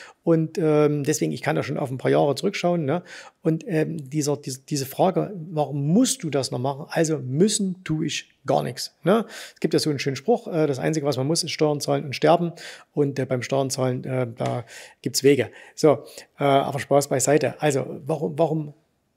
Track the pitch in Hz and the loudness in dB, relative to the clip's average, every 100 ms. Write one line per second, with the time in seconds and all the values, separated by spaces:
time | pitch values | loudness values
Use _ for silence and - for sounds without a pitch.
0 | - - - 165 160 - 156 151 147 147 | -20 -6 2 2 2 -2 2 4 4 2
1 | 139 151 160 143 156 156 - 151 139 127 | -2 -2 -2 -2 -2 -2 -2 -4 -6 -4
2 | 135 143 151 135 190 - 175 175 139 170 | 0 2 2 0 -4 -2 -2 0 0 -4
3 | - - - _ 165 160 247 160 151 165 | -6 -16 -20 _ -2 -2 -2 -2 -2 -4
4 | 131 151 147 139 139 131 - 147 135 - | -6 -4 -2 -2 -6 -12 -6 -6 -6 0
5 | 170 170 151 202 156 156 139 143 143 190 | 2 2 -2 -6 -8 -4 -2 -2 2 4
6 | 262 - 165 139 123 131 131 139 - 165 | 4 0 -4 -2 -2 -4 -4 -6 -6 -2
7 | 160 151 127 139 214 - 190 180 - 156 | 0 0 -2 2 2 2 -2 -4 -4 -4
8 | 165 - - _ - 143 143 127 - - | -2 -6 -10 _ -2 0 0 -6 -12 -4
9 | 160 220 - - - - 165 160 156 139 | 0 2 0 -10 -18 -6 0 0 0 -2
10 | 143 131 - 233 - 165 156 127 156 156 | -4 -4 0 0 0 0 0 0 -2 0
11 | 139 131 135 165 156 - 151 147 - 139 | 0 0 0 -2 -2 0 0 0 0 -2
12 | 147 120 151 175 170 165 - - - - | -2 0 4 6 4 -6 -14 -18 -8 0
13 | 139 131 127 131 120 139 135 - 127 127 | 0 0 -2 -4 0 -2 0 -2 -2 -2
14 | 131 131 120 113 127 123 - - - - | -4 -4 -4 -4 -4 -4 -8 -16 -20 -10
15 | 135 - 139 135 101 - - - 156 131 | -6 2 6 6 2 -6 -20 2 4 4
16 | - - - _ 143 139 143 135 - 139 | 0 -20 -20 _ 4 4 2 -4 2 2
17 | 143 135 135 151 131 - 151 135 131 147 | 2 0 2 2 2 0 0 0 -2 -8
18 | 135 151 151 135 160 160 147 - _ _ | -6 -4 -4 0 0 0 -6 -12 _ _
19 | _ | _